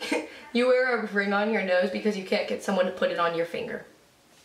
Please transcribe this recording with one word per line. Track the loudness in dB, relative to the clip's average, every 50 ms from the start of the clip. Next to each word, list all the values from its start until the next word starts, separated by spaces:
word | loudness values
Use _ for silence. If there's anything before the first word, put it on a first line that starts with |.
<laughs> | -4 -2 -2 -2 -2 -6 -12 -18 -16 -4 0
You | 2 4
wear | 6 6 4 4 2 2 0
a | -2 0 0
ring | 0 0 2 2
on | 2 2 2 0
your | 0 0
nose | 2 2 2 2 2
because | 0 0 0 0 -2
you | -2 -2
can't | -2 -2 -2 0 -2
get | -6 -4 -4
someone | -2 0 2 0
to | 0
put | 0 0 -2 0 0
it | 0
on | 0 0 0
your | -2 -2
finger. | -4 -4 -6 -6 -6 -8 -10 -12 -16 -20 _ _ _ _ _ _ _ _ -20 -20